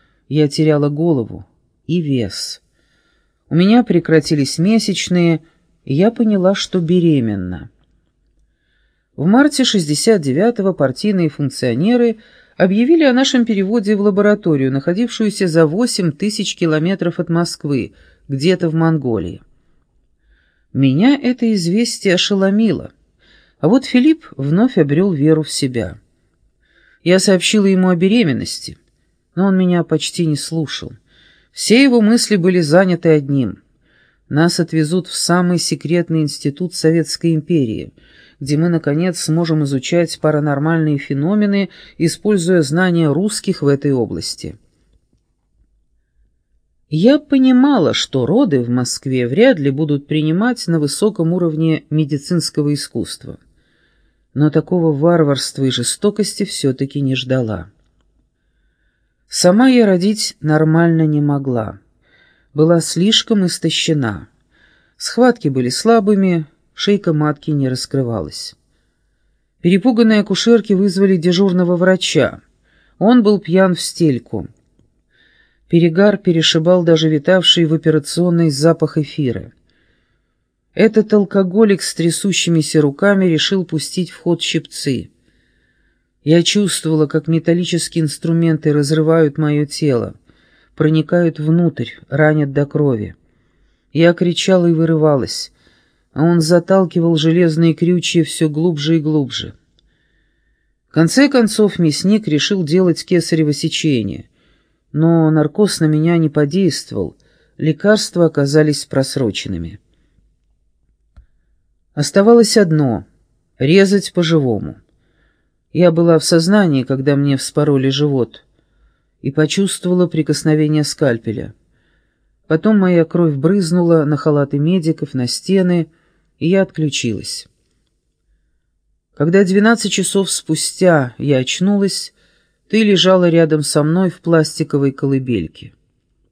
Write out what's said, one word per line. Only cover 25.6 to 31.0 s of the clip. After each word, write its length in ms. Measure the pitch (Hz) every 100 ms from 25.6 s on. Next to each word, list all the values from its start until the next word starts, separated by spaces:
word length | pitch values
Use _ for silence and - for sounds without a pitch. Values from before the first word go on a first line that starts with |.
| 139 120 92 - _ _ _ _ _ _ _ _ _ _
Я 160 | 165 185
сообщила 480 | 190 185 - 214 196
ему 220 | 190 185
о 60 | 175
беременности, 840 | 190 233 185 113 - - - 80 _ _ _ _ _ -
но 100 | 196
он 120 | 185
меня 260 | 185 175
почти 420 | 160 156 - - 165
не 120 | 143
слушал. 560 | - 165 143 - - -